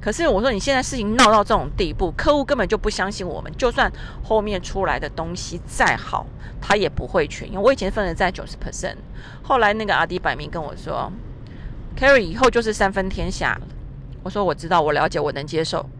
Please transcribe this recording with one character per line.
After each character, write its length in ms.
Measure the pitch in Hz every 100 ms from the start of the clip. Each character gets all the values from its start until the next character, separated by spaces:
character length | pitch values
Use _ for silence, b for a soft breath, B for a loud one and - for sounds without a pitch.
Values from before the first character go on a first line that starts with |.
可 100 | -
是 160 | 214 339
我 140 | 202
说 100 | 240
你 80 | 208
现 160 | 277
在 80 | 269
事 140 | 262 262
情 180 | 208
闹 160 | 226 240
到 140 | 214
这 100 | 202
种 140 | 208 139 -
地 160 | 180
步， 180 | - 180 -
客 180 | -
户 80 | 294
根 140 | 262 277
本 100 | 185
就 120 | 214
不 100 | 214
相 240 | - 190
信 140 | 214 180
我 120 | 110
们， 120 | - -
就 120 | 247
算 220 | 233 226 - B B
后 160 | - 220
面 200 | 208 196
出 240 | 180 190 185
来 120 | 131
的 80 | 143
东 260 | 151 165 180
西 240 | - 170 -
再 280 | - 208
好， 320 | 117 - - - - B B
他 160 | -
也 140 | 208 170
不 180 | - -
会 200 | 196 147
全 240 | - -
用。 100 | 185
我 80 | 208
以 60 | 269
前 160 | 190
份 160 | 196 196
额 60 |
在 180 | 165 185
九 140 | 190 -
十 100 | -
percent， 400 | - - - - - B B B
后 160 | - 269
来 160 | 214
那 100 | 214
个 100 | 214
阿 120 | 160 165
迪 120 | 175
摆 160 | 165
明 160 | 127 147
跟 120 | 170
我 120 | 147
说， 380 | - - 123 120 - - - - B B B - -
“Carrie， 220 | 262 277
以 140 | 185
后 140 | 196 262
就 140 | 233
是 100 | 226
三 180 | 208 196
分 200 | 202 190
天 200 | - 170
下 240 | - 180 104
了。” 100 | - - - - - -
我 80 | 185
说 140 | 208
：“我 100 | 190
知 140 | 147 165
道， 120 | 175
我 120 | 151
了 160 | 175 156
解， 100 | 147
我 140 | 147
能 140 | 139 147
接 180 | 156
受。” 200 | 160 170 139 131